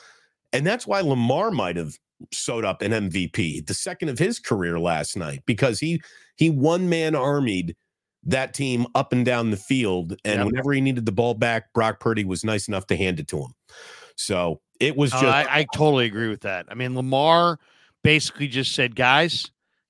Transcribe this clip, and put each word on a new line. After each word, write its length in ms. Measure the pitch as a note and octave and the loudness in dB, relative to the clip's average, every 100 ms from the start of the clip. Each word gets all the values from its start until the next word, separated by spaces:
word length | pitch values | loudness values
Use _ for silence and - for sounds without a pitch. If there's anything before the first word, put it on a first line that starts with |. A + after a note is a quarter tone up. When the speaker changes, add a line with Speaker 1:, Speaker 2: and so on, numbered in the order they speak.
| - _ _ _ _ | -20 _ _ _ _
Speaker 1:
And 120 | B2+ E3 | -2 0
that's 220 | A#3 - | -2 0
why 140 | G3 | 0
Lamar 500 | D#3+ C3 A#2 C#3+ A3 | 2 2 2 2 0
might 240 | C#3+ F2+ E2+ | 0 -2 -2
have 220 | D#2 - _ - - | -6 -10 _ -20 -12
sewed 320 | - - A#2 | -8 -4 -2
up 180 | G#2 F#2 | -2 -2
an 120 | G2+ | -2
M 160 | A2+ G2 | 0 -2
V 180 | F#2 E2+ | -2 -2
P, 340 | - E2+ D2 | -2 -4 -4
the 120 | D2+ | -8
second 360 | - F#3 F3+ D#3 | -8 -8 -6 -4
of 100 | B2 | -2
his 200 | F#3 A#3 | -2 -2
career 400 | - G#2 F2 E2+ | -4 -2 0 0
last 380 | E2+ D#2 D2+ G2+ | 0 -2 -4 -6
night, 260 | D#2 C#2 - | -8 -6 -4
because 340 | A2 C3+ G#2+ | 0 0 0
he, 220 | D#3+ E3 - - _ - | -2 -4 -6 -20 _ 0
he 120 | E3 | 2
one-man 640 | C#3+ D3 F3 F3+ E3 D#3+ | 4 2 2 2 0 0
armied 600 | D3+ C3+ C#3+ B2+ F#2+ E2+ - _ _ _ _ | 0 0 0 0 -2 -4 -8 _ _ _ _
that 300 | - C3 C3 | -4 -2 -2
team 340 | - C3+ A#2+ A#2+ B2+ | -4 -2 0 0 0
up 160 | C3+ | 0
and 140 | B2+ B2 | 0 2
down 260 | A#2+ A2+ | 0 0
the 60 | G2+ | -2
field. 580 | - C3 G#2+ F2+ E2 G2 | 0 0 2 0 -4 -6
And 140 | G#2+ G#2 | -2 0
Speaker 2:
Yep. 80 | G#2 | 0
Speaker 1:
whenever 260 | B2 C3+ | 0 0
he 100 | C#3 | 0
needed 240 | C3+ B2 A2 | 0 0 0
the 60 | |
ball 220 | G2 A#2+ | 0 0
back, 400 | A2 A#2+ A2+ - | 2 0 0 -2
Brock 260 | A#2 A2 G#2 | 0 0 0
Purdy 240 | A#2 A2 | 0 0
was 200 | F#2+ F2+ | -2 -2
nice 240 | A2 G#2+ - | -2 -2 -2
enough 200 | G2 - | -4 -2
to 80 | F2 | 0
hand 240 | F#2 E2 | 0 -2
it 80 | D2 | -4
to 100 | D#2 | -8
him. 160 | C2 - _ - - - - - | -8 -14 _ -20 -20 -20 -18 -10
So 460 | - F#2 F2 D2+ _ - | -4 -2 -2 -4 _ -2
it 160 | C3 C3 | 0 2
was 180 | C#3 | 2
Speaker 2:
Uh, 80 | C3 | 4
Speaker 1:
just 280 | C3 C#3 C3 | 4 4 2
Speaker 2:
I, 100 | C#3+ | 0
I 60 | D3 | 0
totally 320 | - D3+ C3+ A#2 | 2 4 4 2
agree 240 | G#2 A2+ | 0 -4
with 120 | G2+ | -4
that. 240 | G2+ F#2 E2 | -6 -6 -8
I 40 | |
mean, 220 | A#2 B2+ B2+ | -8 -6 -4
Lamar 640 | C3 C3+ D#3 E3+ E3+ D#3 _ _ _ _ | -2 2 4 4 4 0 _ _ _ _
basically 440 | D3+ D#3 - - C#3+ | 4 4 2 -6 -4
just 260 | B2+ B2 | -2 -2
said, 220 | - B2 A2+ | -2 -2 2
"Guys, 560 | B2 C#3 E3 - - _ _ _ | 4 4 4 -2 -8 _ _ _